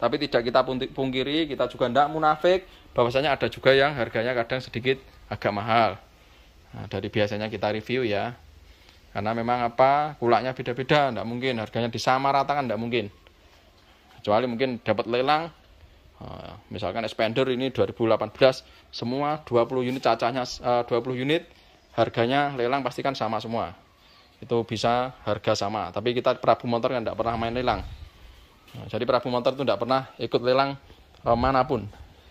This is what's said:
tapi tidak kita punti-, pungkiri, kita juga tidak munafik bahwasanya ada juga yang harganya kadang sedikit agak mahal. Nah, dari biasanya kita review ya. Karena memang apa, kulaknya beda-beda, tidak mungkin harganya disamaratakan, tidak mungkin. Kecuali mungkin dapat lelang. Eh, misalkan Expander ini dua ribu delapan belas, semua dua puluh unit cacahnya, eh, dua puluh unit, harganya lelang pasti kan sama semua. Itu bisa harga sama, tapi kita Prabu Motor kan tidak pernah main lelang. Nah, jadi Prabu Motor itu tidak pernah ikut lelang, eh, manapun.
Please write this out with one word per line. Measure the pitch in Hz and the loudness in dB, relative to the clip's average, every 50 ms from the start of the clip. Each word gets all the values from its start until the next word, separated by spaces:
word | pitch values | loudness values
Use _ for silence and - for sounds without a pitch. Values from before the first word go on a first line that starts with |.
tapi | - 117 123 147 | -2 0 0 0
tidak | 147 139 - 127 117 120 | -4 0 0 0 0 4
kita | 117 131 131 | 2 2 2
punti-, | 131 131 127 131 - | 2 0 -4 -4 -6
pungkiri, | - - 135 135 127 131 127 139 143 156 165 | -4 -4 -4 -2 0 -2 -2 -2 0 -2 -2
kita | 147 135 117 123 123 | -2 -2 -2 -4 -4
juga | - 120 170 | 0 0 0
tidak | 120 120 135 147 147 | 2 4 2 2 2
munafik | 156 156 156 151 156 151 - 175 185 190 185 - - - - - - - | 2 0 2 2 2 4 4 4 4 4 0 -6 -20 -20 -20 -8 0 2
bahwasanya | 123 117 120 131 143 156 139 - | 2 2 2 2 2 2 0 0
ada | - | 0
juga | 117 - - - 135 135 135 | -4 -4 2 4 6 6 8
yang | 135 147 151 | 6 4 2
harganya | 139 113 113 - 117 110 123 127 | 0 -4 -2 -2 -2 -2 0 0
kadang | 120 117 - 131 127 | -2 -2 -2 -4 -6
sedikit | 127 - - 117 110 127 135 135 - - - - - - | -6 -6 -8 -4 0 0 -2 -2 -4 -18 -20 -20 -12 -12
agak | 107 - - 117 101 | -10 -4 -2 -2 -2
mahal. | 101 101 117 113 117 113 101 90 - - - - - - - - - - - _ - - - - | -2 -2 2 4 4 4 4 2 -4 -12 -20 -20 -20 -20 -20 -20 -20 -20 -20 _ -20 -20 -20 -16
Nah, | 117 104 98 | -14 -12 -8
dari | - 98 98 104 - | -8 -6 -6 -4 0
biasanya | 113 104 104 110 104 107 | 0 0 0 0 -4 -6
kita | 110 107 101 101 107 | -6 -6 -2 -2 -2
review | 107 110 107 - 120 131 | -2 -2 -4 -4 -4 -2
ya. | 127 110 101 101 101 117 127 - - - - - - - - _ - - - - _ - - | 0 0 0 -2 -2 -4 -8 -12 -18 -20 -20 -20 -20 -20 -20 _ -20 -20 -20 -20 _ -10 -8
Karena | 107 101 107 113 117 | -4 -4 -2 -2 -2
memang | 113 120 123 123 120 117 | 0 0 0 0 0 -2
apa, | 117 - 131 135 139 143 147 156 147 - | 4 4 4 6 6 4 0 -2 -6 -2
kulaknya | - 117 117 107 117 127 123 - | 2 4 4 4 2 0 -6 -6
beda-beda, | 131 131 120 123 131 131 156 151 143 135 117 | -6 -6 -4 -6 0 2 4 4 4 2 0
tidak | 104 95 113 | -4 -6 -6
mungkin | 117 123 123 131 123 113 | -6 -4 -2 -2 -2 -2
harganya | 107 104 - 120 117 120 117 | -4 -4 -4 -2 -2 -2 -4
disamaratakan, | 110 - - 127 131 139 139 139 139 139 135 143 147 139 | -2 2 2 2 2 2 2 2 2 2 2 0 -2 -2
tidak | 120 110 101 | -2 -2 -4
mungkin. | 117 120 117 120 104 101 - - - - _ _ _ - - - _ - _ - _ _ - _ _ _ - - | -4 -2 -2 -2 -4 -4 -10 -16 -20 -20 _ _ _ -20 -20 -20 _ -20 _ -20 _ _ -20 _ _ _ -20 -10
Kecuali | - - 104 107 123 127 | 0 2 4 4 4 2
mungkin | 117 113 135 127 123 110 | -2 -2 -2 -2 -2 -6
dapat | - - 107 101 117 | -2 -2 0 0 0
lelang. | 104 117 120 127 139 151 156 165 170 156 - - - - - - - - - _ - _ - - | -2 0 0 2 2 2 2 0 -4 -10 -16 -20 -20 -20 -20 -20 -20 -20 -20 _ -20 _ -18 -16
Eh, | - - 90 92 90 87 - - - - | -16 -14 -14 -14 -16 -16 -18 -18 -14 -12
misalkan | 95 101 87 95 117 110 | -6 -6 -4 -4 -4 -6
Expander | 107 - - 117 107 113 135 131 131 127 | -6 -2 0 -2 0 2 0 0 0 0
ini | 120 131 135 | -2 -2 -4
dua | 123 - 101 | 0 0 0
ribu | 92 104 - 117 113 | 0 0 0 2 2
delapan | 110 104 107 107 - | 4 2 2 -4 0
belas, | - 139 131 131 - - - - - - _ | 4 6 6 6 4 -6 -18 -20 -20 -20 _
semua | - - - 117 127 135 147 147 151 151 - | -12 -8 -6 -4 -4 -2 -2 -2 -4 -4 -6
dua | - 123 120 117 117 | 0 2 2 2 2
puluh | 131 127 127 | 0 -2 -2
unit | 123 127 131 | -2 -4 0
cacahnya, | - 120 113 113 131 117 123 135 | 2 2 2 2 0 -2 -2 -2
eh, | 123 - - - - 127 123 120 120 - | -6 -6 -8 -6 -2 0 2 2 2 2
dua | 127 120 120 | 0 -2 0
puluh | 127 127 123 | -2 -4 -4
unit, | 127 139 151 160 - - - - - - _ - _ _ - | -2 0 0 0 -2 -6 -20 -20 -20 -20 _ -20 _ _ 0
harganya | - 113 - - 127 117 117 131 139 143 143 143 131 | 0 0 0 2 0 0 2 2 2 0 0 -2 -2
lelang | 117 120 131 139 | 0 0 0 0
pasti | 131 127 123 - 123 | -2 -4 -6 -4 -4
kan | 139 139 | -4 -2
sama | - 113 107 113 107 | -2 -4 -2 -2 -4
semua. | 107 113 117 113 95 82 92 - - _ _ _ _ _ - - - _ _ _ | -4 -4 -4 -4 -4 -4 -8 -14 -20 _ _ _ _ _ -20 -20 -20 _ _ _
Itu | - 113 123 117 113 | -6 -2 0 0 0
bisa | - 117 104 - 120 120 123 123 131 123 - | -2 -4 -2 0 2 2 2 0 -2 -6 -10
harga | - - 104 104 - - 135 | -4 -4 -4 -2 0 0 0
sama, | - - 101 107 107 95 85 92 | 0 0 -2 -2 -4 -4 -4 -6
tapi | 104 104 123 120 120 | -4 -2 -2 -2 0
kita | 117 - 123 120 | 0 0 0 2
Prabu | - - 113 - - | 4 2 2 2 2
Motor | 127 117 117 117 131 135 123 | -2 -2 0 0 0 -2 -2
kan | 113 | -4
tidak | 101 90 | -4 -4
pernah | 98 110 113 117 113 | -2 -2 -2 -2 -2
main | 113 117 117 | -4 -2 -2
lelang. | 123 123 123 110 95 92 - - - - - - - - - - - - _ _ _ _ - - | -2 0 0 0 -2 -2 -8 -12 -14 -16 -20 -20 -20 -20 -20 -20 -20 -20 _ _ _ _ -18 -16
Nah, | 120 107 107 | -16 -14 -8
jadi | - 107 120 | -6 -4 0
Prabu | 123 131 120 - 131 | 2 2 2 2 0
Motor | 123 123 117 135 127 | -2 0 0 0 0
itu | 135 | 0
tidak | 139 120 107 98 120 | 0 0 0 0 0
pernah | 113 131 131 131 - - - | 0 0 0 0 -4 -10 -10
ikut | 127 117 - 131 | -8 -2 -2 0
lelang, | 117 127 127 135 135 139 139 135 - - - - - - - - | 2 2 4 4 2 0 -2 -8 -12 -20 -20 -20 -20 -20 -20 -8
eh, | - 123 120 117 | 0 2 2 4
manapun. | 120 131 135 131 131 - 139 117 101 104 - - - - - - - - | 4 2 4 2 2 2 0 -4 -4 -6 -12 -16 -20 -20 -20 -20 -20 -20